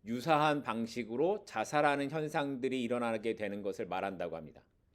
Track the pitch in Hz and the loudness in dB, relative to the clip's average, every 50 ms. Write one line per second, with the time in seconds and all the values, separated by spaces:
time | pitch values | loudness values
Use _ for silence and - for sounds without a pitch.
0 | - 104 117 123 117 165 160 147 151 156 147 147 123 131 110 113 117 113 - 123 | -8 -6 -6 -4 2 2 4 6 6 6 4 2 0 -2 -2 -2 -2 -4 -4 -6
1 | 113 104 113 120 151 180 202 208 - - - 113 107 - 151 147 147 147 143 139 | -4 -4 0 2 2 2 2 0 -4 -6 -4 -2 -2 2 2 4 4 4 4 2
2 | 143 139 151 160 156 151 151 165 143 139 139 127 123 135 127 131 120 117 123 120 | 0 -2 -2 -2 -4 -2 -2 -2 -2 -2 -2 -2 0 0 0 0 0 0 0 0
3 | 120 117 113 110 104 117 110 - 107 101 101 104 98 101 92 - 113 90 90 92 | 0 0 0 0 0 -2 -2 0 -2 -4 -4 -4 -4 -4 -4 -4 -4 -2 -2 -2
4 | 92 98 98 85 87 85 80 82 78 73 - - - _ _ _ _ _ _ | -2 -2 -2 -4 -4 -4 -6 -8 -10 -12 -16 -20 -20 _ _ _ _ _ _